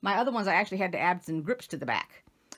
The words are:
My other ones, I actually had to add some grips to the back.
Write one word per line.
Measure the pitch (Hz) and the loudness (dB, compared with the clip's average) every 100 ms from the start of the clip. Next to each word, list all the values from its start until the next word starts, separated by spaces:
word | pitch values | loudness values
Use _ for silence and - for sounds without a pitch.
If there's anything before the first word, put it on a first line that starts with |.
My | 196 | 0
other | 202 254 | 2 2
ones, | 233 196 | 0 2
I | |
actually | 170 208 190 | 2 2 0
had | 185 | -2
to | 170 | 2
add | 170 180 | 2 0
some | - 160 | -2 -4
grips | 156 247 - | -2 -4 -6
to | 147 | -8
the | 123 | -2
back. | 110 - - _ _ _ | -2 -4 -12 _ _ _